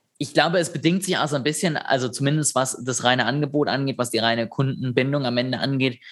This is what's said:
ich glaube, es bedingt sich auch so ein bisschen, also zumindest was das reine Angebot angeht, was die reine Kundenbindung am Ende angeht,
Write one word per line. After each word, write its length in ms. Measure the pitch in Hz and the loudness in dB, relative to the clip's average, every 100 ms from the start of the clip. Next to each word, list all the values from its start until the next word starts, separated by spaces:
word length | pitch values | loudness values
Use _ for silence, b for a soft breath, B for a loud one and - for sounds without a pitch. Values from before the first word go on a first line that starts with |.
| _ - | _ -10
ich 160 | 143 | -2
glaube, 240 | 160 151 180 | 2 4 2
es 160 | 165 | 0
bedingt 300 | 151 165 190 | 0 0 0
sich 160 | 190 165 | 0 0
auch 80 | 170 | 0
so 80 | 143 | 0
ein 80 | |
bisschen, 340 | 127 151 180 147 | -2 0 -2 -2
also 320 | - 135 123 | 0 0 0
zumindest 460 | - 139 151 143 131 | 0 0 2 0 0
was 200 | 131 - | -2 -4
das 200 | 120 123 | -4 0
reine 240 | 123 127 113 | 2 2 2
Angebot 400 | 143 143 143 147 | 0 0 0 0
angeht, 320 | 127 139 120 | 0 -2 -2
was 100 | 120 | -2
die 80 | 113 | 0
reine 300 | 113 117 113 | 2 0 -2
Kundenbindung 800 | - 135 - 131 123 131 143 131 | -2 -2 -2 -2 0 0 0 0
am 100 | 123 | 0
Ende 220 | 127 120 | -2 -2
angeht, 440 | 117 135 131 117 B | -2 0 0 -2 B